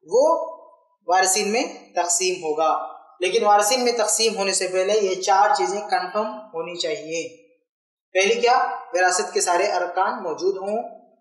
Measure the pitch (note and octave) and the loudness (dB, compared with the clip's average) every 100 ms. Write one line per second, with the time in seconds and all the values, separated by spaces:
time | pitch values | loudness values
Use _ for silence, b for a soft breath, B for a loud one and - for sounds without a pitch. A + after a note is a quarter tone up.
0 | D#3 A3 D4+ D#4+ - - - _ _ _ | 2 4 4 2 -2 -12 -20 _ _ _
1 | - F#3 F#3 G#3 G3+ A3+ D4 - - - | 0 2 4 2 0 0 -2 -8 -8 -4
2 | F#3+ - F#3 F3+ D#3+ D3+ D#3+ - - - | -2 0 0 -2 -4 0 0 0 -6 -14
3 | - _ F3+ A3+ G#3 G#3 G#3 B3+ B3 A#3 | -20 _ -2 2 4 4 4 2 0 0
4 | G#3 - A3 F#3+ G3 F3+ F#3 F#3 F#3+ G#3+ | 0 2 0 0 -2 -2 0 0 2 2
5 | G3 F#3 G#3 F#3+ G#3+ G3+ F3+ G3+ G#3 F#3 | 0 -2 2 4 4 2 0 -2 -2 -2
6 | F3+ G#3 G#3+ - - E3 F3 E3+ E3+ D#3 | -2 -4 -4 -8 -12 -10 -10 -6 -6 -6
7 | D#3 E3 D3+ - _ _ _ _ _ _ | -6 -8 -8 -14 _ _ _ _ _ _
8 | _ F#3 G3+ A3+ A#3 B3+ - - - F3 | _ 0 2 2 4 2 2 -4 -4 0
9 | F3+ - G3+ G#3 F#3 F3+ G#3 F3+ F3 F#3 | 2 0 -2 -2 0 2 2 0 -2 -2
10 | G3+ A#3+ F#3 D#3 F3+ F#3+ F#3+ A3 - - | -2 -2 -6 -2 -2 -2 -4 -6 -6 -16
11 | _ _ | _ _